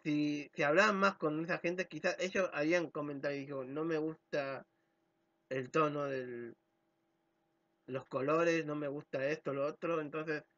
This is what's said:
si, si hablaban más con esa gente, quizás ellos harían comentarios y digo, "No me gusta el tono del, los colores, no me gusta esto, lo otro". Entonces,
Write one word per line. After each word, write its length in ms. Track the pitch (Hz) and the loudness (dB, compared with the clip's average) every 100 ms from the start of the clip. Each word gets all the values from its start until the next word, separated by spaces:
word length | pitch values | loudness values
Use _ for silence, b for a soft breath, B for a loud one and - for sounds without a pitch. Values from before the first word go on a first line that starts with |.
si, 460 | 160 147 147 147 143 - | 0 2 2 0 -4 0
si 80 | |
hablaban 340 | 147 160 214 190 | 4 6 6 6
más 200 | 196 196 | 2 2
con 280 | 160 156 165 | -2 0 -2
esa 140 | 160 | -2
gente, 280 | 170 180 180 | -2 -2 -4
quizás 300 | 151 180 170 | -2 -2 0
ellos 300 | 185 160 110 | -2 0 0
harían 380 | 147 151 175 156 | 0 2 2 2
comentarios 540 | 151 147 139 143 143 | -4 -6 -4 -4 -4
y 20 | 139 | -6
digo, 180 | 139 | -6
"No 220 | 127 143 165 | -6 -4 -2
me 140 | 156 | -2
gusta 640 | 156 156 _ 151 135 131 - _ _ _ _ _ _ _ - | -2 -6 _ -4 -2 -4 -10 _ _ _ _ _ _ _ -8
el 200 | 131 127 | -6 0
tono 360 | 160 151 147 143 | 4 4 2 -2
del, 500 | 131 123 120 117 - _ _ _ _ _ _ _ _ _ _ _ _ - | -2 -4 -8 -10 -14 _ _ _ _ _ _ _ _ _ _ _ _ -8
los 180 | 131 - | -8 -4
colores, 580 | 135 139 160 170 165 151 | -4 2 4 4 2 0
no 100 | 147 | -4
me 120 | 143 | -4
gusta 400 | 147 - 139 135 | -6 -6 -2 -2
esto, 260 | 160 - | -2 -2
lo 120 | 139 147 | -2 -2
otro". 340 | 156 165 165 | -2 -2 -2
Entonces, 420 | 147 156 160 151 - | -2 -4 -4 -4 -6